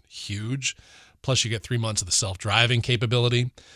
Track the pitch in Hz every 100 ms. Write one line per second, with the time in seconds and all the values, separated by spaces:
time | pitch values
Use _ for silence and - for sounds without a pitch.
0 | - - - 101 110 135 127 - - -
1 | - _ - 127 113 110 - 120 110 104
2 | 92 - 98 92 104 107 117 123 120 117
3 | 113 120 120 120 123 - -